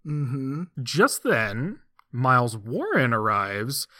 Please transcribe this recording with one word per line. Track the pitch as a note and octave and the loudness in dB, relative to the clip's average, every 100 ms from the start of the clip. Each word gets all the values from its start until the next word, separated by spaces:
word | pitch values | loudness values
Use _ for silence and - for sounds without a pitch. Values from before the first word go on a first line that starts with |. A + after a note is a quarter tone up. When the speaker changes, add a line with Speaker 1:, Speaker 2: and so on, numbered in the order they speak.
| D#3 | -6
Speaker 1:
Mm-hmm. | D3+ C3+ C#3 C3 D3 F3+ - | -4 -2 -4 -4 -6 -6 -8
Speaker 2:
Just | B2 C#3+ C4+ - | -4 2 2 2
then, | C4 C3+ A2 G#2+ E3 C#4 _ _ _ | 0 2 0 -2 -6 -8 _ _ _
Miles | A#2+ B2+ B2+ A#2+ A2 | 0 4 4 2 -4
Warren | G#2 D#3+ G4+ E4 B2+ | -6 -4 0 2 2
arrives, | A2+ G#2+ G2+ G2 G2+ A#2 C#3+ - | 2 2 2 0 -2 -4 -6 -8